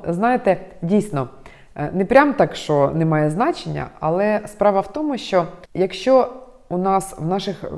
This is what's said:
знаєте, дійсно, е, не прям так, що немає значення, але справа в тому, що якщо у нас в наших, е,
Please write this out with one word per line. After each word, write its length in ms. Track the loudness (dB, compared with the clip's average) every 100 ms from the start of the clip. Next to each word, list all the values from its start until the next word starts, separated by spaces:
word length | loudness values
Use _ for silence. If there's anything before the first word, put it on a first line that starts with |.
| -4
знаєте, 520 | -2 0 2 0 0 -4 -8
дійсно, 460 | 0 2 2 -2 -6 -10 -20 -20 -16
е, 160 | -8 -4
не 120 | -2
прям 300 | 4 6 6
так, 220 | 2 0 -2
що 340 | 0 2 2
немає 360 | 2 0 2 0
значення, 560 | 0 -2 -2 -6 -8 -8 -6
але 400 | -2 0 0 -2 -4
справа 340 | 0 2 2
в 120 | -2
тому, 260 | -4 -4 -4
що 280 | 0 0 0 -6 -8
якщо 580 | -2 -2 0 4 4 4 -4 -18 -18 -6
у 100 | -2
нас 360 | 2 0 -2 -6
в 80 | -2
наших, 380 | -2 -4 -8
е, 40 | -10